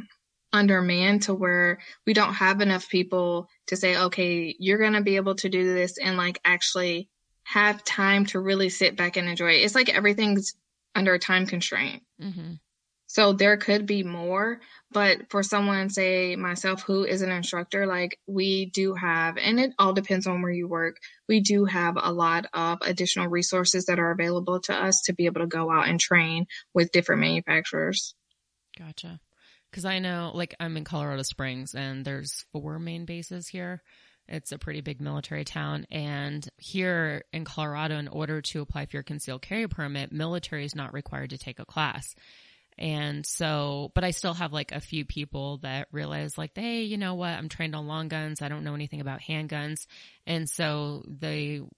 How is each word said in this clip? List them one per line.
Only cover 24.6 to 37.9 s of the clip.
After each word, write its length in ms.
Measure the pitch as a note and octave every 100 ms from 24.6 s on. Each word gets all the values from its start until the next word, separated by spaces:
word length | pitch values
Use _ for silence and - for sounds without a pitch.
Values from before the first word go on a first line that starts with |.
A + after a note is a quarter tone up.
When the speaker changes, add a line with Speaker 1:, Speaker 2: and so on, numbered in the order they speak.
Speaker 1:
to 120 | -
us 280 | F#3 F#3+ F#3+ -
to 60 |
be 120 | F3 E3+
able 160 | E3+
to 60 | E3+
go 220 | E3 D#3+
out 200 | D#3+ E3
and 100 | E3+
train 460 | - F3 D#3+ E3 F3+ - -
with 200 | F3+ E3+
different 260 | F3 - D3
manufacturers. 960 | D#3+ E3 D#3+ D#3+ - D#3+ D#3+ G3+ - - _ _ _ _ _ -
Speaker 2:
Gotcha. 420 | D#3+ - E3+ E3+ _ _ _ _ _
'Cause 140 | F#3+ F#3+
I 140 | F#3
know, 320 | F3+ F3 E3+
like, 200 | F3 E3+ -
I'm 160 | E3 D#3+
in 60 |
Colorado 400 | D3+ D3+ D3 C3+
Springs 520 | C3 - C3 B2+ C3+ C3
and 280 | C3+ C3+ C3+
there's 400 | C#3 C#3 - -
four 260 | D3+ D3+ D#3+
main 260 | E3+ E3+ E3+
bases 420 | E3+ E3+ F3+ F3
here. 360 | F#3 F3 F3+ _ _ _ _ -
It's 240 | D#3 -
a 60 | D3
pretty 240 | - D3+
big 200 | C#3+ C3
military 420 | D3 D3 - D3 C#3+
town. 400 | D3+ D3 D3+ -
And 580 | D#3 D3 C#3+ C#3+ D3 D3 _
here 680 | - F#3+ F#3 E3+ D#3 C#3+ -
in 100 | D#3+ D#3+
Colorado, 520 | - D3+ D3 D#3